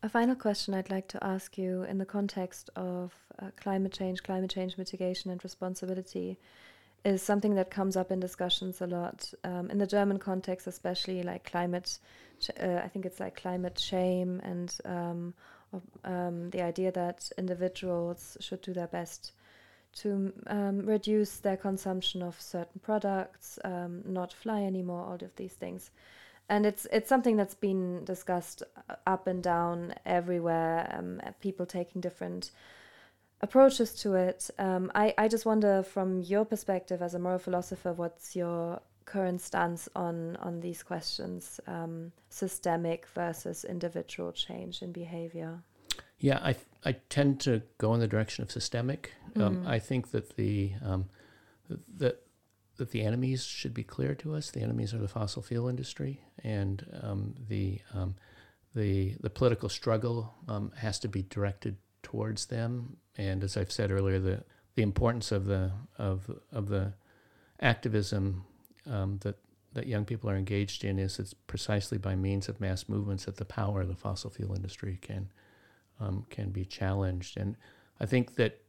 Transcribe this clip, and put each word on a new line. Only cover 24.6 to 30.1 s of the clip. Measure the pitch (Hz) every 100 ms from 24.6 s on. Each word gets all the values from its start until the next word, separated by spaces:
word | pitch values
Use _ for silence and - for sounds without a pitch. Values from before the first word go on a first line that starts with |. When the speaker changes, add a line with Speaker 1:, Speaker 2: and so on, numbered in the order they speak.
Speaker 1:
anymore, | 202 190 180 175
all | 180 180
of | 180 -
these | 190
things. | - - 185 - _ - - - - _
And | 208 208
it's, | 208 -
it's | 220 220
something | 262 247 220
that's | 196
been | - 202 190 180 180
discussed, | - 185 - 180 170 - - - -
uh, | - -
up | 185 -
and | 180
down | 180 170 170 170 175 -
everywhere, | -